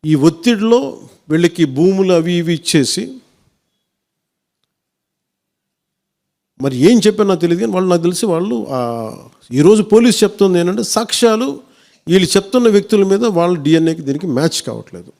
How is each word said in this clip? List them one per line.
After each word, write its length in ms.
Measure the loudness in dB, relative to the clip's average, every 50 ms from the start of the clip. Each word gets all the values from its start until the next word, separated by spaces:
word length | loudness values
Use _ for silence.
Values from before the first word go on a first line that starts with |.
| 0
ఈ 100 | 0 0
ఒత్తిడిలో 920 | 2 2 0 0 2 -2 0 0 0 2 2 2 0 0 -4 -12 -16 -20 -20 _ _ _ -4
వీళ్ళకి 360 | -2 0 0 0 0 0 -2
భూములు 480 | -2 0 0 2 2 2 2 0 2
అవి 200 | 0 0 0 0
ఇవి 220 | -2 -2 -2 -2 -4
ఇచ్చేసి, 480 | -4 -4 0 0 0 0 0 -4 -8 -8 -10 -14 -20 _ _ _ _ _ _ _ _ _ _ _ _ _ _ _ _ _ _ _ _ _ _ _ _ _ _ _ _ _ _ _ _ _ _ _ _ _ _ _ _ _ _ _ _ _ _ _ _ _ _ _ _ _ _ _ _ _ _ _ _ _ _ _ _ _ _ _ _
మరి 160 | -8 -6 -2
ఏం 200 | 2 4 4 4 6
చెప్పారో 300 | 4 2 2 2 0 0
నాకు 120 | 0 0
తెలియదు, 200 | 0 -2 0 -2
కానీ 120 | -2 -4
వాళ్ళు, 160 | -2 -2 0 0
నాకు 120 | 0 0
తెలిసి 240 | 0 -2 -2 -2 -4
వాళ్ళు, 400 | -2 -2 -4 -4 -6 -6 -8 -8 -6 -6
ఆ, 20 | -6 -6 -6 -6 -8 -10 -12 -14 -16 -20 -20 _ _ _ _
ఈరోజు 300 | -2 2 4 6 4 4
పోలీసు 420 | 4 4 4 4 4 4 2 2 0
చెప్తుంది 340 | -2 2 0 0 2 2 0
ఏంటంటే, 240 | 0 -2 -2 -4
సాక్ష్యాలు 680 | -6 -4 -4 -4 -4 -4 -2 0 2 2 2 0 -4 -6 -8 -12 _ _ _ _ _ _ _ _ _
వీళ్ళు 220 | 0 2 2 2 2 0
చెప్తున్న 320 | -2 -2 0 -2 2 2 4
వ్యక్తుల 360 | 2 2 2 2 0 0 2
మీద 200 | 2 0 0 0
వాళ్ళ 300 | -2 0 0 0 0 -2 -2
డిఎన్ఏకి 400 | 0 2 2 2 2 0 -2 -4
దీనికి 240 | -6 -8 -8 -6 -6
మ్యాచ్ 360 | -4 -4 -2 -2 -2 -4 -6
కావట్లేదు. 500 | -10 -10 -12 -12 -14 _ -20 -20 -20 -20 _